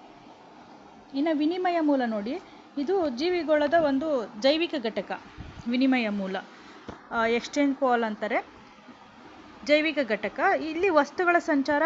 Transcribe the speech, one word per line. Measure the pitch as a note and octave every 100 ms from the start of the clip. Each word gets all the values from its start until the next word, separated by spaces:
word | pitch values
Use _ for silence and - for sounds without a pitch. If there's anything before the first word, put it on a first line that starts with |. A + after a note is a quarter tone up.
| - - - - - - - - - - -
ಇನ್ನು | C4+ D#4+ D4+
ವಿನಿಮಯ | D4+ F#4 F#4 E4+
ಮೂಲ | D#4 C#4 A#3+
ನೋಡಿ, | G#3+ G3+ E4 - - - -
ಇದು | C#4+ G4 D#4
ಜೀವಿಗೋಳದ | A#3 E4 F4+ D4+ D4+ D4
ಒಂದು | E4 D4+ C4+ D#4 C#4 G#3 G#3
ಜೈವಿಕ | C4 D#4 E4+ D#4
ಘಟಕ, | A3+ G#3 F#3 F#3+ - - - - -
ವಿನಿಮಯ | B3 C4+ C4 A3
ಮೂಲ, | G3+ F#3+ F#3+ - - - - - - -
ಆ, | A#3 A3+
ಎಕ್ಸ್ಚೇಂಜ್ | A#3 - D4 C#4+ C4+
ಪಾಲ್ | C4 A#3+
ಅಂತಾರೆ, | A3+ G#3 G#3 C4+ - - - - - - - - - - - - G#3+
ಜೈವಿಕ | D4 D#4 D4 A#3
ಘಟಕ. | G#3 G#3 - E4+ E4
ಇಲ್ಲಿ | D4+ D#4 G4
ವಸ್ತುಗಳ | D#4 C#4+ - F4 F4
ಸಂಚಾರ | - D4 C4+ D4